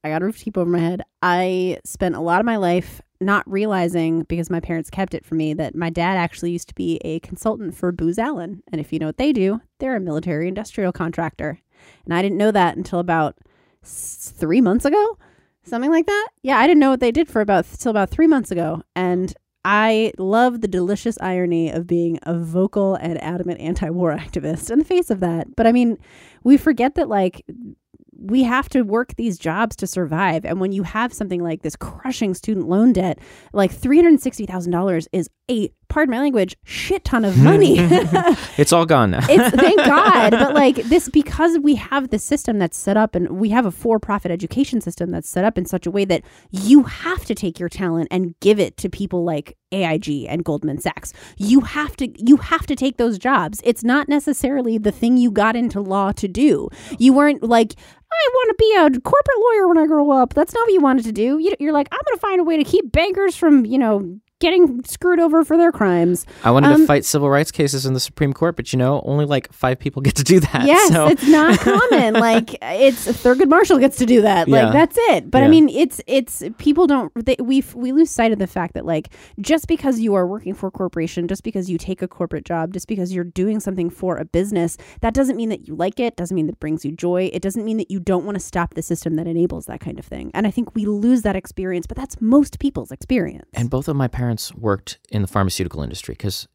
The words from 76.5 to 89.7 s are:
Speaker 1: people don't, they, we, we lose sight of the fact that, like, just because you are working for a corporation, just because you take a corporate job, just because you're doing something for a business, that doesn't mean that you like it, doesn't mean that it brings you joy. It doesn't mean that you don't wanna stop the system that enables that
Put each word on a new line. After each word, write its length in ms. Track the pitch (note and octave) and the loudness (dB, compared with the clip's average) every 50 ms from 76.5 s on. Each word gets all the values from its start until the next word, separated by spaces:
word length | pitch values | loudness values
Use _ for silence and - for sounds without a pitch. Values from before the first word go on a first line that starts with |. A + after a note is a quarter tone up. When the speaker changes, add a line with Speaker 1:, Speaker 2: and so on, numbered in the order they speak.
| A3+ - | -12 -2
Speaker 1:
people 280 | - D4 C#4+ D#4+ F#4 | 0 0 2 4 2
don't, 240 | C#4+ C#4+ C4 A3 D#3 _ | 2 2 0 -2 -4 _
they, 220 | A#3 A3+ C4+ B3+ - | -6 -2 -2 -2 -2
we, 240 | A#3+ A#3 C4+ C4+ C4+ - - | -2 0 0 0 -2 -4 -10
we 180 | A#3+ A#3+ B3+ | -8 -6 -2
lose 180 | C4 D4+ E4 D4+ | 2 2 2 2
sight 220 | - - A3+ A3+ | 2 0 0 0
of 60 | A3 G3 | 2 0
the 80 | F#3+ | -4
fact 280 | F3 - F#3+ E3+ F3 _ | -6 -4 -6 -6 -6 _
that, 100 | - - | -8 -4
like, 260 | - E3 D#3 D#3 - - - - - - - | -4 -4 -4 -4 -8 -20 -20 -20 -20 -14 -10
just 260 | G3 - D#4 D#4+ - | -2 0 0 0 0
because 340 | - E4 D#4+ - C#4 B3+ A3+ | -4 -4 -2 0 -2 -2 0
you 140 | A3+ A3 G3+ | 0 0 0
are 120 | F#3+ F3+ | 0 0
working 260 | F3 G3 G#3+ - F3+ | -2 -4 -8 -10 -10
for 140 | G3 - - | -10 -8 -10
a 40 | F#3+ | -10
corporation, 560 | _ - F#3+ F3 - E3+ D#3+ E3 - F3+ E3+ | _ -6 -8 -6 -4 -6 -6 -4 -4 -6 -6
just 160 | E3 F#3+ - | -6 -6 -8
because 280 | - A3+ - G3 F3+ F#3+ | -8 -8 -6 -6 -6 -4
you 80 | F3 E3 | -6 -6
take 240 | - - F#3 _ | -6 -8 -8 _
a 60 | F#3 F3+ | -8 -10
corporate 360 | - - F3+ D#3+ - D3+ - | -6 -8 -8 -6 -6 -10 -8
job, 300 | - F3 E3 D#3+ E3+ F#3+ | -6 -6 -6 -6 -6 -8
just 120 | F#3 - | -12 -10
because 280 | - A3 G3 F3+ F3+ F#3+ | -8 -6 -6 -6 -6 -4
you're 100 | F3+ F3 | -6 -8
doing 360 | F3 _ F#3 F#3 G#3+ G#3+ G#3+ | -6 _ -4 -2 -2 -2 -4
something 280 | - G3+ F#3+ F#3 E3+ E3+ | -4 -6 -6 -4 -6 -6
for 300 | F3 - F#3 F#3 E3+ - | -6 -6 -6 -6 -4 -6
a 60 | - | -8
business, 500 | - - E3+ F#3+ G#3 G#3+ F3+ E3+ E3+ - - - - - - | -2 -2 -2 -2 0 -2 -2 -2 -4 -6 -10 -20 -20 -10 -4
that 140 | - A3+ A3+ | -4 -2 0
doesn't 220 | C4+ C4+ B3+ B3+ | 0 0 0 0
mean 120 | G#3+ A#3 A3+ | -2 -4 -4
that 180 | G3+ - - | -4 -6 -8
you 80 | - D#3 | -14 -6
like 240 | D#3 E3+ G3 G3+ - | -4 -4 -4 -2 -2
it, 180 | A#3+ A#3 - | -4 -4 -4
doesn't 180 | - F3+ E3 F#3+ | -6 -6 -4 -2
mean 120 | F3+ D#3 | -2 -2
that 80 | D3 - | -4 -6
it 60 | _ | _
brings 240 | - D#3 D#3 D#3+ - | -6 -6 -6 -4 -6
you 80 | C#3+ | -10
joy. 380 | D#3+ - - F3 F3+ F3+ F#3 F#3 | -8 -4 -4 -2 0 0 -2 -2
It 80 | - F3 | -4 -6
doesn't 240 | - G3 F#3+ A#3 G#3+ | -6 -6 -6 -6 -6
mean 140 | A3 A3 A3 | -4 -4 -4
that 120 | F#3+ _ | -6 _
you 100 | G3 G3 | -8 -8
don't 260 | E3+ - F#3+ F4+ D4+ | -2 -2 -2 -2 -2
wanna 140 | - - - | -4 -8 -8
stop 340 | - - - F3+ E3+ - - | -10 -6 -4 -4 -4 -4 -6
the 80 | - | -10
system 340 | D#3+ - F3 - - E3 D#3+ | -6 -6 -6 -6 -4 -6 -4
that 100 | D#3 E3 | -4 -4
enables 400 | E3+ E3 E3+ F3 - E3+ E3 - | -4 -2 -2 -2 -2 -2 -8 -12
that 140 | - | -14